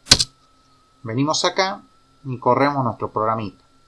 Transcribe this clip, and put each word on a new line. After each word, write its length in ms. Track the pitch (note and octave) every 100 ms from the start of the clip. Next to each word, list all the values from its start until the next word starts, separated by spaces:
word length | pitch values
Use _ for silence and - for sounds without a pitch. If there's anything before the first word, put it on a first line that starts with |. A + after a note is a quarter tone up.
| - - - _ _ _ _ _ _ _
venimos 420 | A2 A#2 D3 D#3
acá 380 | F3+ F#3+ F#3+ G3+ - _ _ _
y 140 | C3+ A#2+
corremos 460 | - B2+ C#3+ C#3
nuestro 260 | A#2+ G2+ G#2
programita. 540 | G#2 A2 A2+ G#2 - _ _